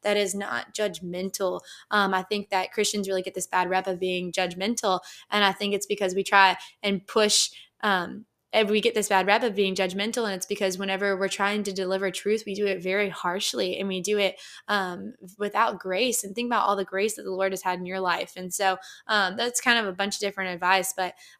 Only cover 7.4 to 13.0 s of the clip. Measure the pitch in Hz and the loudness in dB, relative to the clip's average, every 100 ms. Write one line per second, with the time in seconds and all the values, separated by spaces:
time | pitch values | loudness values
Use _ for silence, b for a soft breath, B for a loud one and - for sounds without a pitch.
7.4 | - B B _ 214 185 175 202 - _ | 0 B B _ 2 2 0 -8 -16 _
8.4 | _ 220 208 214 220 220 202 190 185 220 | _ 2 4 4 2 2 2 4 4 4
9.4 | 240 196 196 190 185 190 214 240 220 185 | 4 0 0 0 -2 -2 -4 -2 -2 -4
10.4 | - 202 190 185 196 190 202 190 196 - | -6 -2 -2 0 -2 0 0 0 0 0
11.4 | 202 208 202 190 185 190 190 180 202 220 | 0 0 -2 -4 -2 0 -2 -2 0 0
12.4 | 214 196 202 190 180 196 | -2 -2 -2 0 0 0